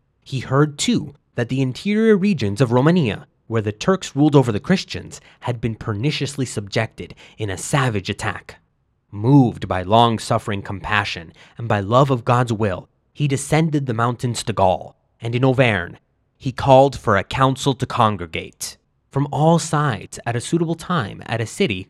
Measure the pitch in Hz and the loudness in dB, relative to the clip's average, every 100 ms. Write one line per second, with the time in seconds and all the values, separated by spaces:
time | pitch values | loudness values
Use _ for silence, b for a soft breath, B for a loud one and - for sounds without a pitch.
0 | _ _ - 131 98 135 156 143 - 226 | _ _ -12 -10 -2 0 0 0 0 0
1 | - - _ - 117 131 127 - 202 214 | -2 -16 _ -6 -4 -2 -2 -4 -2 2
2 | 226 202 208 156 101 101 120 123 147 185 | 4 4 2 0 0 0 2 4 4 4
3 | 120 - - _ - 113 104 - - 190 | 2 -4 -10 _ -6 -4 -2 -4 0 0
4 | - 135 151 139 120 104 - 190 - 90 | -2 2 6 6 4 0 0 0 -2 -12
5 | 95 - b b - 117 120 107 - 101 | -14 -18 b b -8 -4 -4 -4 -6 -2
6 | 143 147 139 - 123 - 101 117 110 - | -2 -2 -6 -6 -6 -6 -4 -4 -4 -6
7 | 87 - B B 104 87 - 147 127 104 | -16 -18 B B -6 -6 -4 0 0 -2
8 | 95 98 107 - - - _ _ _ _ | -4 -6 -6 -8 -14 -20 _ _ _ _
9 | _ 101 113 143 120 90 95 92 90 113 | _ -4 4 6 6 2 -4 -4 2 6
10 | 117 107 - 117 - 101 95 95 - 104 | 6 2 -2 -2 -2 -6 -6 -10 -2 -2
11 | 101 - 82 - b b 113 104 98 123 | -2 -8 -14 -20 b b -2 -2 2 4
12 | 143 123 - 123 120 107 107 80 - _ | 4 0 0 0 0 0 -2 -4 -10 _
13 | _ - 147 135 - 156 165 147 131 113 | _ -4 -2 -2 0 0 2 0 -2 -2
14 | 120 120 123 113 - 98 95 82 - _ | -2 -2 -4 -4 -4 0 2 0 -6 _
15 | _ - 117 123 131 127 123 98 87 - | _ -12 -6 0 2 2 2 2 -4 -12
16 | _ _ _ _ 131 - 139 131 139 - | _ _ _ _ -8 -2 6 6 6 2
17 | 120 98 - 123 135 131 143 123 127 - | 0 0 0 0 0 0 -2 -2 -4 0
18 | 110 98 82 85 - - - - _ _ | 0 0 -8 -10 -10 -12 -14 -14 _ _
19 | _ 139 143 139 160 170 - 151 147 95 | _ -4 -2 2 4 4 2 -2 -2 -4
20 | 95 - 117 120 - 170 165 165 - 170 | -8 -10 -6 -6 -2 -2 -2 -4 -4 -4
21 | 101 110 - 117 110 - 185 95 | -4 -8 -8 -6 -4 -2 -2 -2